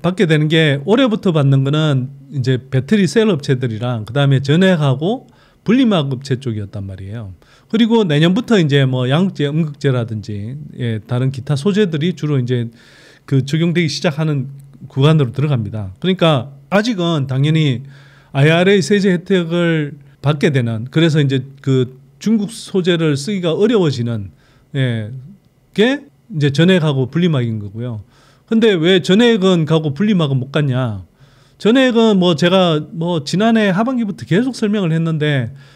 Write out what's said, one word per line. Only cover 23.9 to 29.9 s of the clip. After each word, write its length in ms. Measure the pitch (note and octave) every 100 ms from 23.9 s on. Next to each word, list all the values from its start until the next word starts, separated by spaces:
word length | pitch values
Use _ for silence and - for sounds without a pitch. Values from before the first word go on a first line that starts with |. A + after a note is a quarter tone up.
| A#2+ A#2 A2+ G2 - _ _ _ C#3+
예, 360 | C3 A2+ G#2+ C3 C#3 G3+ _ _ _
게 320 | - A#3 C#4+ - _ -
이제 180 | F3+ C#3
전액하고 560 | C#3 F3 F#3 D#3 C3+ B2
분리막인 520 | E3 F3 C#3+ A#2+ A2
거고요. 440 | G2+ G#2+ B2 A2 - _ _ _ -
근데 280 | A3+ A3
왜 280 | F#3 E3 F#3+
전액은 640 | F#3 G3 A#3+ A3+ F#3+ F3+ D#3
가고 280 | D#3+ D#3